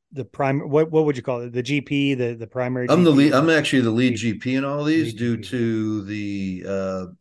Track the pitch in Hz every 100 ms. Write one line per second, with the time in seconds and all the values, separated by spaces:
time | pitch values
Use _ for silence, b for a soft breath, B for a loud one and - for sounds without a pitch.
0 | _ 139 117 - 135 139 160 143 160 156
1 | 151 131 135 120 123 120 123 143 135 143
2 | 139 131 120 117 113 127 123 127 123 156
3 | 175 139 147 135 160 156 - 139 117 113
4 | 127 110 117 104 127 131 139 143 147 160
5 | 127 110 120 113 110 127 117 110 107 107
6 | 98 107 101 101 95 90 87 98 95 95
7 | 90 -